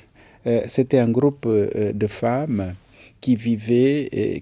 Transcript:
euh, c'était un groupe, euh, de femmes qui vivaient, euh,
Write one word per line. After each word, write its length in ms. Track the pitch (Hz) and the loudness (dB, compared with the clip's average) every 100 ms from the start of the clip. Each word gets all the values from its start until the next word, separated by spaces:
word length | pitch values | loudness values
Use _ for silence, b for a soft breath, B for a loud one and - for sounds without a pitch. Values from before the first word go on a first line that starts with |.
| _ b b b - | _ b b b -2
euh, 160 | 117 - | -2 -2
c'était 300 | - 127 135 | -2 2 2
un 140 | 117 | 2
groupe, 340 | 117 143 143 117 | 4 2 0 0
euh, 480 | 107 101 - 104 | 2 2 0 -2
de 140 | 104 104 | -2 -4
femmes 680 | - 117 127 151 110 92 95 _ b b b | -2 -2 -2 -2 -2 -4 -8 _ b b b
qui 140 | - 117 | 0 0
vivaient, 760 | 113 113 110 120 131 147 139 | 2 -2 2 4 4 2 -2
euh, 280 | - 107 - | -2 -2 -4